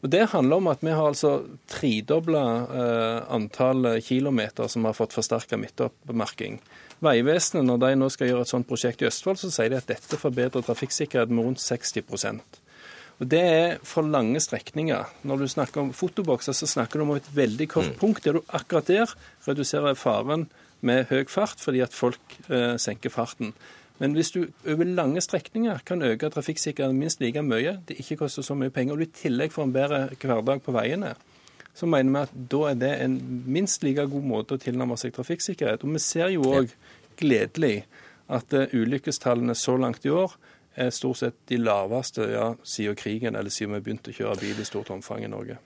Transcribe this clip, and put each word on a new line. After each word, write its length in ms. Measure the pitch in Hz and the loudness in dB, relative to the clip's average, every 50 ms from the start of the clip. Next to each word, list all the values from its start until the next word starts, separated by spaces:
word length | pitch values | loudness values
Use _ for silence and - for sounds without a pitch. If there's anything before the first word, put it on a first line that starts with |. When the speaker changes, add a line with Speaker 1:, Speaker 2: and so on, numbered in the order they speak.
Speaker 1:
Og 80 | - 139 | 0 4
det 140 | 143 185 226 214 | 4 4 4 4
handler 260 | - 180 131 131 151 | 4 4 4 4 4
om 100 | 185 196 170 | 4 4 2
at 100 | 143 - | 2 2
vi 80 | - 160 | 0 0
har 160 | 160 156 156 | 2 4 4
altså 300 | 151 143 - - 147 143 139 - - - - _ - - - - | 2 2 4 2 2 2 2 -2 -6 -14 -20 _ -12 -8 -2 0
tredoblet, 840 | 147 220 107 107 - 151 165 165 165 160 151 139 117 113 117 123 - | 2 2 2 2 2 0 2 2 2 2 2 2 2 2 0 -2 -4
eh, 540 | 135 131 123 120 117 117 113 113 113 117 - - | -2 -2 0 2 2 2 0 0 -2 -4 -4 -2
antall 720 | 135 117 107 104 - - 127 127 131 131 127 120 113 110 | -2 -2 -2 -4 0 2 2 4 4 4 2 2 2 0
kilometer 680 | - - 127 127 139 143 135 117 107 - - - 117 | 0 0 0 2 2 2 2 2 0 0 -4 -6 -6
som 180 | 98 - 117 113 | -4 -2 0 0
har 80 | 113 - | 0 2
fått 200 | - 113 110 - | 0 -2 -2 0
forsterket 460 | - 110 - 113 117 - - - 107 | -4 -2 0 -2 -2 -2 -4 -4 -4
midtoppmerking. 960 | 107 110 - - 127 120 _ _ _ 135 120 113 107 - - - 107 104 110 110 _ _ - - - - - _ 165 | -4 -8 -4 -4 -4 -4 _ _ _ -4 -2 -2 -2 -2 -4 -8 -8 -8 -8 -12 _ _ -20 -20 -20 -20 -12 _ 2
Vegvesenet, 640 | 156 135 117 120 143 160 175 - - - 175 135 | 4 4 6 6 4 4 4 2 0 2 2 4
når 120 | 127 123 120 127 | 4 4 4 4
de 80 | 131 139 135 | 4 4 4
nå 100 | 131 135 | 2 2
skal 180 | - - 131 123 | 0 0 0 2
gjøre 140 | 123 123 120 | 2 2 0
et 60 | - | 0
sånt 160 | - 127 120 | -2 -2 -2
prosjekt 360 | - 127 117 - 123 117 - - | -2 -4 -2 0 -2 -2 0 -2
i 60 | 117 | -2
Østfold, 280 | - - - 185 196 190 | -2 -2 -2 -4 -4 -2
så 100 | - 185 160 | -4 -6 -2
sier 160 | - 113 113 131 | 0 0 0 0
de 60 | 131 | -2
at 80 | - - | -4 -6
dette 280 | - - - - - 147 | -8 -8 -6 -8 -8 -2
forbedrer 440 | - 151 123 127 123 131 - 131 120 | -2 -2 0 0 -2 0 0 -2 -2
trafikksikkerheten 720 | - 120 - - 127 - - 160 147 - 131 117 113 120 | -2 -2 -4 -4 -6 -4 -4 -4 -2 0 0 0 2 2
med 100 | 117 113 123 | 0 2 0
rundt 120 | 131 - - | -2 -4 -4
seksti 380 | - 123 120 - - - 110 | -4 -4 -4 -4 -4 -6 -6
prosent. 600 | - - 101 95 - 107 107 110 - _ - - _ _ - - - - - - - - - _ | -8 -6 -6 -6 -4 -4 -6 -8 -14 _ -20 -20 _ _ -20 -20 -20 -20 -20 -20 -20 -20 -10 _
Og 80 | 123 123 | -2 2
det 80 | 151 165 180 | 4 4 6
er 300 | 175 160 160 165 175 160 156 - | 6 6 6 4 2 0 -4 -10
for 160 | - - 170 156 | -4 -2 0 0
lange 380 | 151 151 139 117 110 123 156 - | 2 2 2 2 2 2 0 0
strekninger. 600 | - - 117 - - - 151 156 160 139 98 98 - - - - | -2 -2 -8 -8 -6 -6 -4 -2 0 -2 -2 -4 -8 -12 -12 -6
Når 160 | 143 135 135 | -4 -2 -2
du 80 | 139 | -2
snakker 340 | 131 - - 139 - - 151 143 | -2 0 -2 -2 -2 -2 -4 -4
om 80 | 135 131 | -4 -2
fotobokser, 560 | - - 180 - - 196 160 135 120 - - 131 | -2 -4 -2 -2 -2 0 2 0 0 0 -2 -2
så 100 | - - | -2 -2
snakker 320 | 127 - 139 117 - - 151 | 0 0 0 -2 -2 0 -2
du 60 | 151 | 0
om 80 | 147 147 | 0 0
et 140 | 143 135 - 143 | -2 -4 -4 0
veldig 320 | 143 135 113 107 123 156 151 | 2 2 2 2 -2 -4 0
kort 140 | - 165 151 151 123 | 0 0 0 0 0
Speaker 2:
Mm. 60 | - | 2
Speaker 1:
punkt, 240 | 190 220 214 - - | 2 2 2 4 2
der 100 | 156 147 | 2 2
du 80 | 165 - - | 2 -2 -2
akkurat 360 | - 156 - _ - 160 151 | -6 -6 -4 _ 0 0 4
der 200 | - 175 208 233 - - - - - - _ - | 4 4 4 4 0 -2 -14 -20 -20 -20 _ -4
reduserer 480 | - 143 143 139 - - 147 147 143 139 | -4 -2 -2 -2 0 0 2 2 2 0
faren 520 | - - 131 110 104 113 135 151 160 165 160 _ - - - _ _ | 2 2 2 2 2 2 0 0 0 -2 -4 _ -20 -20 -20 _ _
med 260 | - 123 120 131 127 | 0 4 4 4 4
høy 160 | - 135 135 139 - | 4 0 0 0 0
fart, 280 | - - 208 - - - | 0 0 0 0 -2 -6
fordi 200 | - - 135 127 | -4 0 2 2
at 120 | 127 120 - | 0 0 0
folk, 260 | - - 123 120 - _ _ - - - - | 0 0 0 0 -2 _ _ -20 -20 -8 -2
eh, 260 | 147 123 120 120 120 | 0 0 2 0 0
senker 320 | 117 - - 107 110 - 117 | -2 -2 -4 -4 -4 -6 -6
farten. 440 | - - 113 - - _ 120 107 110 _ - - - - - _ _ - | -2 -2 -4 -4 -4 _ -8 -8 -8 _ -20 -20 -20 -20 -20 _ _ -2
Men 140 | 147 139 147 | -2 0 2
hvis 180 | 156 165 - - | 2 0 0 0
du 140 | 185 170 - - _ - | -2 -4 -4 -6 _ -4
over 160 | - 151 156 170 | -4 0 0 0
lange 380 | 180 180 180 160 131 143 180 | 0 2 0 2 2 0 0
strekninger 580 | 180 - - 170 - - _ 220 233 233 196 127 - | -2 -2 -2 -4 -4 -4 _ -2 0 0 -2 -4 -4
kan 160 | - 180 180 | -4 -4 0
øke 280 | 151 123 110 113 147 156 | 2 0 0 0 -2 -4
trafikksikkerheten 680 | - 151 139 - 156 - - 156 147 - 135 135 131 131 | -2 -4 -4 -4 -4 -4 -4 -4 -2 -2 0 0 2 0
minst 220 | 143 160 - - | 0 -2 -2 -2
like 200 | 135 117 120 147 | -2 -2 -2 -2
mye, 380 | 151 143 117 110 127 160 202 190 175 | 0 0 0 2 0 -2 -4 -6 -10
det 100 | - - | -12 -12
ikke 200 | - 135 - 156 | -12 -8 -8 -6
koster 240 | 143 156 139 - - 135 | -4 -4 -4 -4 -6 -6
så 100 | - 143 | -4 -4
mye 160 | 143 131 131 | -2 -2 -2
penger, 220 | 131 143 127 135 | 0 -2 -2 0
og 60 | 147 151 | 0 -2
du 40 | 165 | -4
i 240 | 160 - - - 160 | -4 -6 -6 -4 -2
tillegg 220 | 120 123 147 156 - | 0 0 -2 -2 -2
får 100 | - 151 | -2 -2
en 80 | 131 | 0
bedre 380 | 127 131 139 143 147 139 135 135 139 - | 2 2 2 2 2 0 -2 -4 -6 -6
hverdag 420 | - 135 123 113 110 127 139 135 | -2 0 0 2 2 0 0 0
på 120 | - - 127 | -2 -2 0
veiene, 420 | 113 113 117 151 190 208 147 117 - _ _ _ - _ - _ _ - - _ | 0 0 0 -2 -2 -4 -6 -8 -10 _ _ _ -20 _ -20 _ _ -20 -20 _
så 140 | - - | -4 0
mener 240 | 170 156 139 131 131 | 2 4 6 6 4
vi 80 | 135 143 | 4 2
at 300 | 147 135 - 131 127 123 | 0 -2 -6 -14 -8 -2
da 80 | - 143 151 147 | 0 0 2 2
er 40 | 139 | 0
det 260 | 120 127 135 143 131 | 0 0 0 0 0
en 420 | 131 131 131 127 127 127 127 123 123 | 0 -2 -2 -2 -4 -6 -8 -6 -4
minst 340 | 127 135 165 202 190 - - - | -2 0 0 2 0 0 0 0
like 220 | 143 135 147 143 | 0 2 2 0
god 180 | 139 143 139 143 | 0 -2 -2 -2
måte 320 | 131 113 107 110 - 143 | 0 0 0 0 -2 -4
å 40 | 131 | -4
tilnærme 380 | - 135 123 123 127 123 120 113 | -2 -2 -2 -2 -2 -2 -2 -4
seg 140 | - 131 - | -6 -8 -6
trafikksikkerhet. 720 | - - - 170 160 - - 190 - 151 120 110 113 - | -8 -4 -4 -4 -4 -2 -6 -2 -2 0 0 0 -2 -2
Og 80 | 143 156 | -4 -2
vi 60 | 160 | -2
ser 280 | - - - 160 165 | -2 -2 0 0 0
jo 160 | 185 196 165 139 | 0 2 2 2
Speaker 2:
Ja. 160 | 131 135 135 | 4 4 4
Speaker 1:
også 100 | 131 120 - _ _ - - - - _ _ | 2 0 -4 _ _ -20 -20 -20 -20 _ _
gledelig 680 | - 165 147 123 110 104 110 - - 160 135 104 101 - _ - - - - - _ _ - | 0 2 4 4 4 2 0 0 0 0 0 0 0 -6 _ -20 -20 -20 -20 -20 _ _ -4
at, 240 | 143 123 - _ - | -4 -4 -2 _ 2
eh, 140 | 135 135 131 - | 2 2 2 2
ulykkestallene 840 | 123 113 117 139 131 - 160 139 - - 131 120 120 120 120 117 | 0 2 2 0 -2 -2 -4 -4 -2 2 2 2 2 2 0 0
så 220 | - - - 127 127 | 0 0 2 2 2
langt 260 | 131 123 117 - - | 2 0 -2 -2 -2
i 40 | 139 | 0
år 240 | 147 175 190 185 - _ _ - - _ _ _ _ | 2 2 2 0 -2 _ _ -20 -20 _ _ _ _
er 120 | - 127 123 | -2 -2 -2
stort 260 | - - - 131 127 | -2 -2 -2 -2 -2
sett 160 | - 127 120 - _ _ | -2 -4 -4 -6 _ _
de 100 | - 123 | -4 -2
laveste, 720 | 123 117 113 104 101 98 98 113 127 127 - - 123 110 107 113 | 0 2 2 2 2 0 0 -2 -4 -4 -4 -4 -4 -2 -2 0
ja, 200 | 113 110 113 117 - - | 0 -2 -2 -4 -6 -10
siden 300 | - - - 107 104 104 | -10 -6 -2 -2 -2 -2
krigen 380 | - - 104 104 113 123 117 107 | -4 -4 -4 -4 -2 -2 -4 -4
eller 120 | 107 104 101 | -4 -6 -6
siden 240 | - - 110 104 104 | -4 -4 -4 -4 -4
vi 40 | 104 - 110 110 | -6 -6 -6 -8
begynte 180 | 107 _ - | -8 _ -14
å 20 | 113 | -8
kjøre 260 | - 101 110 104 95 | -6 -4 -4 -2 -4
bil 180 | 101 101 101 107 | -4 -6 -4 -6
i 40 | 107 | -6
stort 240 | - - 104 104 - | -6 -6 -8 -8 -6
omfang 320 | 98 95 - - 107 110 110 | -10 -12 -10 -10 -8 -8 -8
i 40 | |
Norge. 300 | 107 107 107 107 107 110 110 _ | -8 -8 -10 -10 -10 -14 -16 _